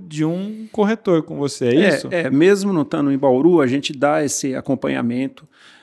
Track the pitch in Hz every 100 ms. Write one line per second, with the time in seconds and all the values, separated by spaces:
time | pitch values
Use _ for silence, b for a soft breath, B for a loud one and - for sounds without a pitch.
0 | 185 151 156 175 202 220 220 - 208 220
1 | 202 165 151 151 139 - 123 131 196 143
2 | 131 175 139 135 175 202 202 180 139 160
3 | 143 135 139 127 160 170 131 139 - 143
4 | 143 156 143 - 139 131 131 131 143 135
5 | 120 123 135 - - b b b